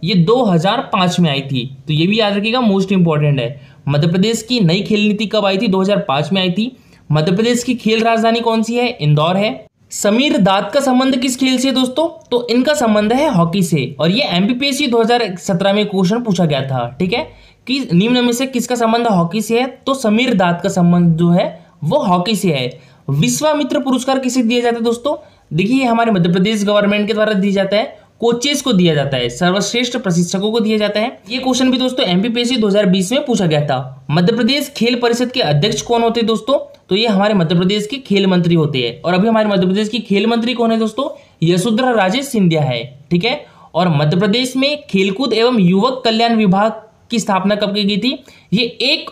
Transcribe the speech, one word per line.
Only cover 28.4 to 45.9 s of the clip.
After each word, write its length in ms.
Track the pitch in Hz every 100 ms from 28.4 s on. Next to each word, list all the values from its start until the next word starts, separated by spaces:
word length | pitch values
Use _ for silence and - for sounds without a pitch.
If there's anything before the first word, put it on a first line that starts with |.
| 285 277
को 120 | 262
दिया 200 | 190 175 147
जाता 220 | 139 131
है, 120 | 120
सर्वश्रेष्ठ 680 | - 180 196 196 240 240 254
प्रशिक्षकों 540 | 190 170 175 190 208
को 80 | 233
दिया 180 | 214 214
जाता 220 | 208 208
है। 180 | 226 220 185
ये 80 | 247
क्वेश्चन 340 | 254 254 262
भी 60 | 247
दोस्तों 280 | 254 254 185
एमपीपीएससी 520 | 180 233 233 240 262
दो 100 | 208
हज़ार 180 | 202 196
बीस 240 | 190 185
में 120 | 269 277
पूछा 200 | 220 170
गया 160 | 151
था। 420 | 147 131 - - -
मध्य 240 | 156 180 226
प्रदेश 360 | 226 285 285 -
खेल 180 | 226 247
परिषद 360 | 240 233 247
के 100 | 254
अध्यक्ष 400 | 170 147 - -
कौन 220 | - 233
होते 160 | 233 233
हैं 80 | 214
दोस्तों? 300 | 214 240 285 - - -
तो 60 | 190
ये 120 | 233
हमारे 260 | 196 208
मध्य 220 | 202 160 175
प्रदेश 320 | 185 208 208
के 100 | 269
खेल 280 | - 196 190
मंत्री 280 | 180 170 170
होते 240 | 143 135
हैं। 220 | 117 117
और 120 | 165
अभी 140 | 185 226
हमारे 220 | 220 214
मध्य 160 | 196 185
प्रदेश 240 | 196 208
की 100 | 240
खेल 260 | - 202 220
मंत्री 260 | 233 233
कौन 180 | 240 226
है 60 | 226
दोस्तों? 300 | 220 233 302 - - -
यशोधरा 480 | 165 180 233 220 254
राजे 280 | 226 190 247
सिंधिया 380 | 277 220 180 160
है, 200 | 135 120 117 - -
ठीक 140 | 175 220
है। 200 | 294 - - - 156
और 140 | 180
मध्य 260 | 147 151 180
प्रदेश 380 | 208 240 247 262
में 260 | 277 294 -
खेलकूद 460 | 190 196 190 269
एवं 260 | 220 240 240
युवक 420 | 175 190 247